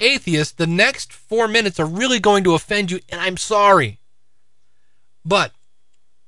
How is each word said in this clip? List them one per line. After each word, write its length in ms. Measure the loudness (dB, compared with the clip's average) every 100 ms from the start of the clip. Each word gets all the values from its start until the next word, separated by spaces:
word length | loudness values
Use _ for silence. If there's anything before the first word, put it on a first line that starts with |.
atheist, 580 | 0 0 -2 -2 -2 -4
the 80 | -2
next 460 | 0 0 -2 -12
four 340 | -18 -6 -2 0
minutes 320 | 0 -2 -2
are 80 | -4
really 320 | -2 -2 0
going 240 | 2 2
to 100 | 2
offend 360 | 0 0 -4 -4
you, 100 | -6 -10
and 120 | -8
I'm 160 | -6 -6
sorry. 600 | -2 2 6 4 2 -6 -20 -20 -20 -20 -20 -20 -20 -20 -20 -20 -20 -16
But 280 | -2 -2 -2 -8 -20 -20 -20 -20 -20 -20